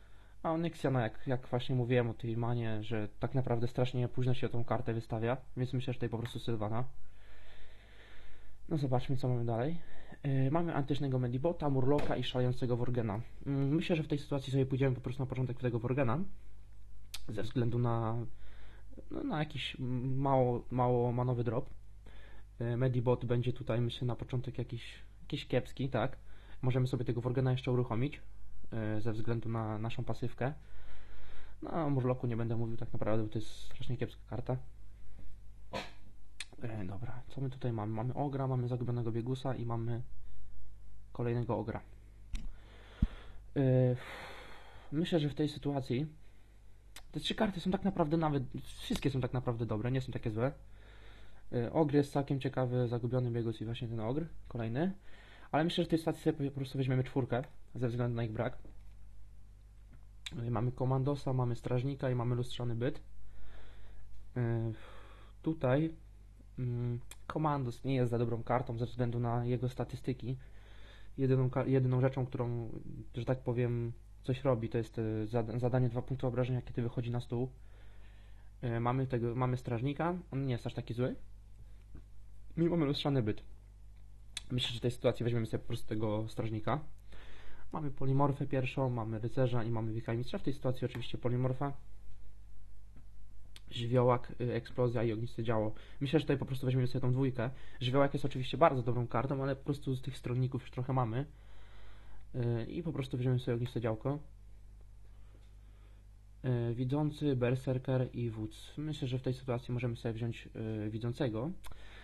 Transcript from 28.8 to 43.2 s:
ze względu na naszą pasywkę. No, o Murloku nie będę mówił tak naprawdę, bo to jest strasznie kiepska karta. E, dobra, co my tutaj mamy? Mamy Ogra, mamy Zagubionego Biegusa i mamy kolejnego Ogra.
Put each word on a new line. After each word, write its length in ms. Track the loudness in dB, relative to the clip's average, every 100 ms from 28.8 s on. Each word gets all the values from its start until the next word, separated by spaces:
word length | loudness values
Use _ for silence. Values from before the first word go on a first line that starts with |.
| 2 4
ze 120 | 4
względu 360 | 4 4 4 2
na 280 | 0 0 -2
naszą 260 | 0 0
pasywkę. 500 | 0 0 0 0 -2 -2 -2 0 4 4 4 4 4 4 4 0
No, 100 | -2
o 180 | 0 2
Murloku 380 | 4 2 2 0
nie 100 | 0
będę 180 | 2 2
mówił 220 | 2 2
tak 160 | 4
naprawdę, 300 | 4 6 6
bo 60 | 4
to 100 | 2
jest 120 | 0
strasznie 460 | 2 2 4 4 4
kiepska 240 | 0 -4 -8
karta. 280 | -4 0 -2 -2 -6 -8 -4 -2 0 0 0 -4 -10 -8 -6 -6 -6 -8 -6 -6 -6 -8 -6
E, 240 | -4 -2 -2
dobra, 360 | -2 0 -2 -2
co 120 | -2
my 80 | -2
tutaj 240 | 0 0
mamy? 200 | 0 0
Mamy 200 | 0 0
Ogra, 340 | 0 0 0 0
mamy 200 | 0 0
Zagubionego 440 | 0 0 0 0
Biegusa 440 | 0 0 -2 -2 -2
i 100 | -2
mamy 360 | 0 0 0 0 0 2 4 4 2 2 0 -4 -6 -6
kolejnego 460 | -2 0 0 2 0
Ogra. 240 | 0 -4 -8 -16 -16 -18 -6 -4 -2 -6 -10 -16 -18 0 0 0